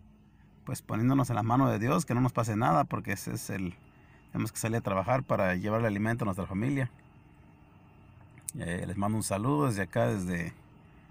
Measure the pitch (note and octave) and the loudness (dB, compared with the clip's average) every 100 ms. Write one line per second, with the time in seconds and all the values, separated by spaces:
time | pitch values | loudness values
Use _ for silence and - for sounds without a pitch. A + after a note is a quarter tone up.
0 | - - - - - - - - - G#2+ | -20 -20 -20 -20 -20 -16 -10 -8 -4 0
1 | B2 C3+ B2 A2 A2+ B2 C3 A2 A#2 F3 | 4 4 2 2 4 4 4 2 2 0
2 | - B2 B2+ - A2+ G#2+ C3 D#3 C3+ G#2+ | 2 2 2 2 0 2 4 4 2 -4
3 | G2 G2+ - A#2+ - G#2 F#2 - - - | -4 -6 -4 -6 -6 -6 -6 -8 -18 -20
4 | - - - A2+ G#2+ - A2+ A2+ G#2+ F#2+ | -20 -20 -8 -6 -4 -4 -2 -2 0 0
5 | F#2 C3 - G#2+ F#2+ F#2 G#2 A2 A#2 G2+ | 2 0 2 2 2 0 0 0 0 0
6 | G#2+ A#2 G#2+ F#2+ E2+ F#2 B2+ C#3 B2 - | 0 0 -2 -4 -4 -2 -2 -2 -4 -8
7 | - - - - - - - - - - | -20 -20 -20 -20 -20 -20 -20 -20 -20 -20
8 | - - - - - - E2+ F2+ F2+ F#2 | -20 -20 -20 -16 -14 -8 -6 -4 -4 -2
9 | G2+ A2 - G2 A#2+ D3 C#3 G2+ F#2+ A#2+ | 0 0 0 0 0 2 0 0 -2 0
10 | A#2+ G#2+ F2+ F2 E2+ - - - - - | 0 0 -2 -2 -4 -10 -20 -20 -20 -20
11 | - | -20